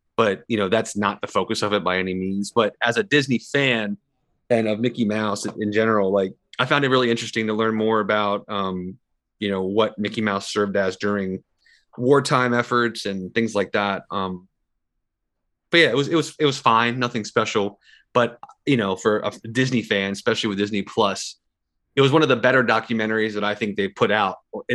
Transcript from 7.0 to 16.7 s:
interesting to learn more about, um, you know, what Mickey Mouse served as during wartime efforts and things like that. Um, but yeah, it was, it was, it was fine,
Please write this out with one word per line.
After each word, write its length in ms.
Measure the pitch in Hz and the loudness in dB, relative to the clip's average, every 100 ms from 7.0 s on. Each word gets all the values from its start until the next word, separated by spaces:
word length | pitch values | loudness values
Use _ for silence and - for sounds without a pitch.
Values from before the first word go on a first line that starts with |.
| 123 | 2
interesting 380 | 117 113 - 110 | 0 -2 -4 -2
to 40 | |
learn 220 | 107 110 | 0 0
more 260 | 110 110 110 | 0 0 0
about, 460 | 101 107 104 101 101 | 2 0 0 -2 -4
um, 480 | 104 95 92 90 92 _ _ _ - | -6 -4 -4 -8 -12 _ _ _ -8
you 100 | 104 | -4
know, 100 | 95 | -2
what 380 | 95 101 107 - | -2 2 0 0
Mickey 240 | 104 113 | -4 -2
Mouse 280 | 107 98 - | -2 -2 -2
served 240 | - 104 | -2 0
as 220 | 98 95 92 | 0 -2 -2
during 480 | 104 104 95 95 - _ _ _ _ - | -2 -2 -4 -6 -10 _ _ _ _ -4
wartime 560 | 123 143 135 139 123 | 2 2 4 2 2
efforts 500 | 120 117 123 117 113 | 0 0 0 0 -2
and 300 | 104 98 92 | -8 -6 -6
things 200 | 117 113 | -2 -2
like 180 | 104 95 | -2 -2
that. 320 | 110 101 95 - | 0 0 -2 -6
Um, 380 | 101 95 90 92 _ _ _ _ _ _ _ _ _ _ _ _ | -6 -6 -8 -14 _ _ _ _ _ _ _ _ _ _ _ _
but 100 | 170 | 4
yeah, 100 | 151 | 4
it 60 | 120 | 4
was, 120 | 139 | 0
it 60 | |
was, 200 | 165 151 - | 0 -2 0
it 80 | 151 | 0
was 120 | 135 | 2
fine, 400 | - | 4